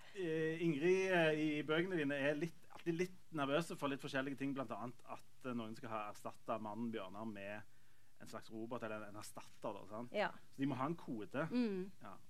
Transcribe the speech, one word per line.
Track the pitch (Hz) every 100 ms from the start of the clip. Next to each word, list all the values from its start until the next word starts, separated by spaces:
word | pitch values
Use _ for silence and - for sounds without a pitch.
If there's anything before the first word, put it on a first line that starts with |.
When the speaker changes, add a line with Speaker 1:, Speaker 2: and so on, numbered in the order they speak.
| -
Speaker 1:
eh, | 202 175 160 160 165
Ingrid, | 170 143 170 185 190
eh, | 180 160 156
i | 156 151
bøkene | 143 156 185 180
dine | 143
er | 143 139
litt, | 151 165 - -
alltid | - 165 165
litt | 180 - -
nervøse | 160 139 147 170 170
for | 143
litt | 135
forskjellige | 143 139 135 131
ting, | 139
blant | 135 117
annet | 107 120 - -
at, | 117 - - 131
eh, |
noen | 120 110 113
skal | 117
ha | 110 104
erstattet | 101 113 - - 113
mannen | 110 107 117
Bjørnar | 110 95 98 113
med | 101 98 107 - - - - - -
en | 113
slags | 113 -
robot | 110 117 123
eller | 113 107
en, | 104
en | 104
erstatter, | - - - -
da, | 120 101 90
sant? | 107 120
Speaker 2:
Ja. | 208 190 - -
Speaker 1:
Så | -
de | 139
må |
ha | 127 139
en | 165
kode. | - 117 101 135 160
Speaker 2:
Mm. | 240 233 190 196 -
Speaker 1:
Ja, | 107 95 -